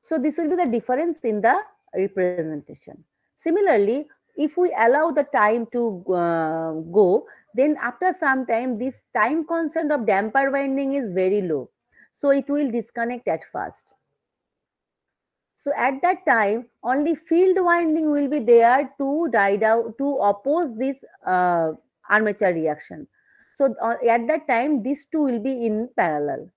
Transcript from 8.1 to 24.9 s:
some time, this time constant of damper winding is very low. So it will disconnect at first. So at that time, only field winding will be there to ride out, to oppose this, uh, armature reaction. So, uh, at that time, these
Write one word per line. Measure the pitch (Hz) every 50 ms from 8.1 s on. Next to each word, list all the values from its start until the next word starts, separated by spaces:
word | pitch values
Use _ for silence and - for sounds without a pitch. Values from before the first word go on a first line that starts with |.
| 359
some | - 320 285 262 262 262
time, | - 240 220 247 262 247 208
this | 240 262 269 - _ _ _
time | 240 208 240 294 330 311
constant | - 339 330 330 302 311 320 330 294 302
of | 277 226
damper | 196 202 190 208 220 220 269 277 277
winding | 269 277 277 269 269 269 277 269 269
is | 277 262 208 175
very | 185 185 190 196 208
low. | 190 175 156 139 123 - _ _ _ _ _ _ - _
So | _ _ - 285
it | 277 277 277 277
will | 285 294 294 262
disconnect | 220 240 214 - _ 240 233 233 247 240 240 -
at | 160 160 - - _
first. | - 92 78 - - _ _ _ _ _ _ _ _ _ _ _ _ _ _ _ _ _ _ _ _ _ _ _ _ _ _ _ _ _ _ _ _ _ _ _
So | _ - 285 -
at | - 233 254 277 269 -
that | 349 381 370 -
time, | - 247 226 214 202 208 233 254 _ _ _ -
only | 247 254 277 294 311 330
field | - _ - 330 339 370 381 370 381
winding | 359 349 339 339 339 320 311 330 311 302
will | 294 285 285 269
be | 277 302
there | 220 208 240 233 226 233 247 269 277 247 _ _
to | 277 269 277 311 339
ride | 311 233 226 196 202 202 202 220
out, | 220 220 233 226 226 214 _
to | 269 285 285
oppose | - - 208 - 302 - 277 294 339 359 269 226
this, | 214 254 269 269 - - - _ _ _
uh, | - 185 180 180 180 175 170 165 160 160 - _ _ _ _ _ -
armature | 196 208 185 208 202 202 214 185 175
reaction. | 165 160 156 151 156 - - 180 160 143 _ _ _ _ _ _ _ _ _ _
So, | _ 285 269 220 -
uh, | - 226 233 240 - 233
at | 226 233 233
that | 240 311 320 311 -
time, | 254 226 247 302 302 262 202
these | 254